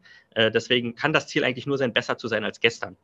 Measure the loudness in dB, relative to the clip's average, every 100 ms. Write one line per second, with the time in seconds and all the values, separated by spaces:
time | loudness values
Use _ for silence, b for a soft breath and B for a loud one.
0 | B B B 2 2 2 2 0 0 -2
1 | 0 0 0 0 0 -2 -4 -2 0 0
2 | -2 -4 -4 -2 -4 0 0 0 -8 -14